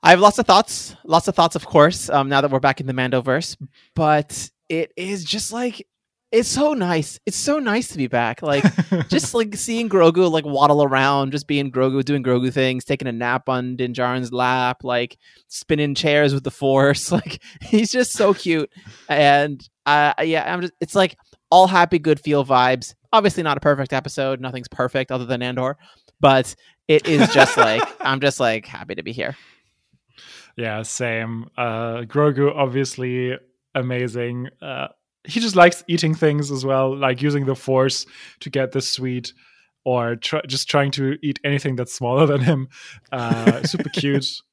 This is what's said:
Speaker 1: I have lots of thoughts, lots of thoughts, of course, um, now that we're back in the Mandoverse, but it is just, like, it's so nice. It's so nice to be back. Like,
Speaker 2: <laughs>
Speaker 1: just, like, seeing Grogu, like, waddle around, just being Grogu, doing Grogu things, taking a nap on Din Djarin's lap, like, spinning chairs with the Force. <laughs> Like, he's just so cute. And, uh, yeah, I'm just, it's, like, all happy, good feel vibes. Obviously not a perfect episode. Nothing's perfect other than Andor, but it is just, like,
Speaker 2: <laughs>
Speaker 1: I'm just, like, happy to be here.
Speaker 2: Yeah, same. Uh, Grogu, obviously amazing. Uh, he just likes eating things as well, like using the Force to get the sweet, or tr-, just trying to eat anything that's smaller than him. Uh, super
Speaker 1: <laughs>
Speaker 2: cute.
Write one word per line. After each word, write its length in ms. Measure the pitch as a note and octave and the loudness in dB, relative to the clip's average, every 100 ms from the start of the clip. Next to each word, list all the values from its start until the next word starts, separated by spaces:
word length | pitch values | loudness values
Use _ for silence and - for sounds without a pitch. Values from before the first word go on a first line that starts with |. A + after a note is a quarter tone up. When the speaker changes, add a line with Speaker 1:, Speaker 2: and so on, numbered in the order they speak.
Speaker 1:
I 80 | D#3+ | 6
have 100 | F3+ | 8
lots 180 | G#3 G3+ | 8 4
of 80 | A3+ | 4
thoughts, 480 | F#3+ G#3+ - - - | 4 4 -6 -12 -18
lots 220 | - D#3+ F#3 | 0 0 2
of 80 | |
thoughts, 220 | F#3 E3+ D#3+ | 2 2 0
of 100 | - | 0
course, 420 | - D3+ F3+ - | 6 6 4 -2
um, 180 | C#3+ C#3 | 0 2
now 120 | C#3 | 2
that 100 | C#3+ | 2
we're 80 | C3 | 2
back 200 | C3+ C3+ | 0 0
in 60 | C3+ | -4
the 60 | |
Mandoverse, 640 | C3 B2+ B2+ B2 C3 - - C3+ _ _ - | -4 0 -2 0 -2 -4 -12 -18 _ _ -2
but 540 | D#3 D3+ D3 - - _ _ | 2 2 0 -10 -12 _ _
it 240 | E3 E3 - | -4 -4 -6
is 280 | F#3 G3+ | -8 -8
just, 280 | D#3 G3+ - | -6 -6 -6
like, 320 | A3+ B3 G#3+ - _ _ _ _ | -4 -6 -8 -20 _ _ _ _
it's 180 | A3 A#3+ | 0 0
so 260 | - D4 | 0 0
nice. 440 | C#4+ F3+ E3 D3 - - | 0 0 -2 -4 -8 -8
It's 100 | - | -6
so 220 | - D4+ | -2 -2
nice 300 | B3 G#3+ - | -2 -2 -4
to 100 | E3 | -6
be 80 | B2+ | -2
back. 340 | A#2+ A#2 A#2+ | 0 -2 -4
Like, 220 | D3+ C#3+ - - - | -2 2 2 2 -2
Speaker 2:
<laughs> 200 | F3+ C#3+ | -2 0
Speaker 1:
just, 260 | - - | -2 -2
like, 220 | A#3 A3 G#3 | -2 -2 -4
seeing 320 | - A3+ A3+ | -6 -4 0
Grogu, 420 | F#3+ E3 E3 F#3 | 4 4 6 2
like, 140 | D#3+ D3 | 0 -2
waddle 380 | C#3 D3 D3 | 2 4 4
around, 480 | C#3+ C3 C3+ C#3 C3+ | 4 2 2 2 0
just 160 | C#3+ - | -4 -4
being 240 | C#3+ C#3 | -4 -2
Grogu, 320 | B2+ C3 C3+ | 0 0 0
doing 180 | C3+ C#3+ | 0 -2
Grogu 300 | B2+ B2 B2+ | 2 0 0
things, 320 | C3 C3 B2+ | 0 0 -2
taking 240 | - C#3 C3 | -4 -6 -4
a 40 | |
nap 360 | A#2 A#2+ B2+ - | -6 -4 -4 -2
on 260 | B2+ B2 | -4 -4
Din 200 | B2 B2+ | -6 -6
Djarin's 380 | B2 B2 B2+ A#2+ | -2 -2 -2 -4
lap, 520 | B2 B2 B2+ B2 B2+ | -2 0 0 -2 -4
like, 340 | B2+ B2 A#2+ - _ _ _ | -4 -4 -4 -10 _ _ _
spinning 480 | - - D3+ D3 C3+ | -16 -4 -2 -2 -2
chairs 360 | D#3 D3 D3 | 0 2 2
with 120 | C3+ | 0
the 80 | C3+ | -6
Force. 580 | - C#3 C3+ C#3 C#3 - | -4 0 4 4 2 0
<laughs> 20 | |
Like, 300 | F3 - - - - | -4 -4 -16 -18 -20
he's 300 | - G#3+ A3 | 0 0 2
just 220 | B3+ B3 | 0 -2
so 200 | - G#3 | 0 0
cute. 380 | F#3+ F3+ D#3+ D3 - - - - | 2 0 -2 -4 -10 -20 -20 -4
And, 580 | D3 C#3+ C#3+ D3 C#3 - _ - | 2 4 4 2 -4 -16 _ 0
uh, 260 | D3 D3 - | 2 2 0
yeah, 300 | D#3+ D#3+ - | -2 -2 -2
I'm 60 | F3 | -6
just, 120 | F3 _ | -6 _
it's, 140 | E3 | -2
like, 220 | G3 F#3 - _ _ _ | 0 0 -2 _ _ _
all 160 | F3 F#3 | 6 6
happy, 320 | F3+ E3+ E3+ | 4 2 2
good 220 | D3+ D3 | 2 0
feel 240 | D#3 D3 | 2 -2
vibes. 500 | C3 B2+ B2+ B2+ A#2 - _ | 2 2 2 0 -6 -18 _
Obviously 300 | A3+ G3+ - | 2 2 0
not 140 | D#3+ C3+ | -4 0
a 40 | |
perfect 320 | D3 C#3 C3+ | 0 0 -2
episode. 480 | C3+ C3 - C3+ C3 | -6 -6 -6 -4 -4
Nothing's 280 | C3 B2+ B2 | -6 -10 -14
perfect 420 | - B2+ C#3 C3 | -6 -2 -2 -4
other 140 | C3 | -6
than 180 | A#2+ B2+ | -4 -4
Andor, 360 | B2 B2+ B2+ C#3+ _ _ _ _ | -4 -4 -6 -6 _ _ _ _
but 340 | C#3+ C3+ B2 - _ _ - | 6 6 2 -8 _ _ 2
it 220 | D3+ - | 2 4
is 240 | D3+ A3+ | 2 4
just, 220 | - - - | 6 4 4
like, 260 | - - - | 2 2 -4
Speaker 2:
<laughs> 60 | - | -4
Speaker 1:
I'm 200 | - C3+ | -4 0
just, 180 | C#3 - | -2 0
like, 280 | B2 A2 - | 0 -2 -6
happy 280 | - - | -18 -12
to 80 | - | -10
be 80 | E2 | -10
here. 240 | B2 - - _ _ _ _ _ _ _ _ - - - - | -8 -8 -8 _ _ _ _ _ _ _ _ -20 -20 -20 -10
Speaker 2:
Yeah, 220 | A2+ G#2+ | -8 -6
same. 680 | A2+ - B2 A2+ A2+ A2+ A#2 - | -8 -6 -4 -4 -6 -8 -12 -6
Uh, 460 | A#2+ A2 A#2 A#2 | -6 -4 -6 -8
Grogu, 460 | A#2 C#3 D3 C3+ C#3+ D3+ | -6 0 2 2 0 2
obviously 800 | C3+ B2+ C3 - B2+ B2 B2+ C3 _ _ _ | -2 0 -4 -6 -6 -4 -4 -6 _ _ _
amazing. 760 | C#3 B2+ B2 B2 A#2 A#2+ B2 B2+ _ | -6 -4 -4 -6 -6 -8 -8 -12 _
Uh, 260 | - C3+ C3+ _ _ _ | -14 -12 -12 _ _ _
he 140 | - A#3 | -8 -4
just 160 | A3+ | 0
likes 300 | F#3 F3 F3 - | 6 6 6 -6
eating 280 | E3 D#3+ | -2 -2
things 360 | D#3 D#3 D3 C#3+ | 0 0 0 -4
as 140 | C3+ | -6
well, 320 | C3+ C3 C3+ C#3 | -2 0 0 0
like 240 | C3+ B2+ | -2 0
using 240 | D3 C#3+ | -2 -2
the 100 | C3+ | -2
Force 520 | C3 - C3 C3+ - - - - _ | -4 -2 0 2 -2 -10 -18 -20 _
to 80 | - | -8
get 240 | C3+ C3 | -4 -4
the 80 | C3+ | -4
sweet, 540 | - - B2+ B2 A#2 _ _ _ _ _ | -6 -6 -6 -6 -10 _ _ _ _ _
or 320 | - B2 A#2 A#2 | -2 -2 -2 -6
tr-, 220 | - D#3 C3+ | -4 -6 -6
just 200 | C3+ - | -8 -2
trying 220 | D3 C#3 | 0 0
to 260 | C#3 C3+ C#3+ | -2 -4 -4
eat 160 | D3+ - | -6 -6
anything 320 | C#3+ C#3+ D3 B2+ | -2 -2 -2 -6
that's 160 | B2 | -6
smaller 320 | - A#2+ C3 D3+ | -6 -2 2 2
than 140 | C#3 | 2
him. 280 | B2 D3 C3 - - - _ | 2 0 -4 -14 -20 -20 _
Uh, 520 | C3 A#2 A#2 A2+ - | -8 -4 0 2 0
super 260 | - - D3 | -4 -6 -6
Speaker 1:
<laughs> 20 | |
Speaker 2:
cute. 480 | - C#3+ C#3 C3+ - _ | -4 -2 -2 -4 -12 _